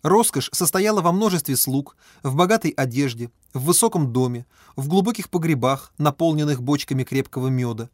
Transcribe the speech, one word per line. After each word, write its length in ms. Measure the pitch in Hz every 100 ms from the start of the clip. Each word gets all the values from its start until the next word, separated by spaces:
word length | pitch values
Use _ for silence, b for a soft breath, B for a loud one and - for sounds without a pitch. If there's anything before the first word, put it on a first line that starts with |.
Роскошь 480 | 156 202 226 - -
состояла 500 | - 175 185 208 214
во 100 | 170
множестве 460 | 185 220 180 - 131
слуг, 380 | - 135 143 _ b b
в 100 | 135
богатой 380 | 135 180 220 160
одежде, 580 | 139 135 120 139 117 120 _ _
в 120 | 135 139
высоком 460 | 175 233 185 139
доме, 360 | 120 127 120 120 b b -
в 120 | 139
глубоких 420 | 185 196 226 180
погребах, 640 | 180 165 139 127 135 - -
наполненных 640 | 147 - 165 151 147 135
бочками 400 | 123 147 - 135
крепкого 460 | 127 135 131 - 127
мёда 420 | 127 120 113 117